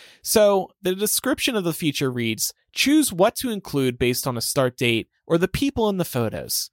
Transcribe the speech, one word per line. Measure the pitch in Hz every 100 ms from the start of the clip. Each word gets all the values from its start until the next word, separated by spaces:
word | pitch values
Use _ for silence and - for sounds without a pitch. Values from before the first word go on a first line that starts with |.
| - -
So | - 220 208 196 175 _
the | 185 190
description | 208 - - - -
of | 220
the | 170
feature | 151 156 - 135
reads, | 123 113 110 - - _
"Choose | - 262 311 269
what | 175 208 -
to | 254
include | 208 - 147 131 123
based | 123 123 139
on | 120
a |
start | - - 127 -
date | 120 113 - _ -
or | 165
the | 180
people | - 277 247 214
in | 190
the |
photos. | 165 123 110 80 - - -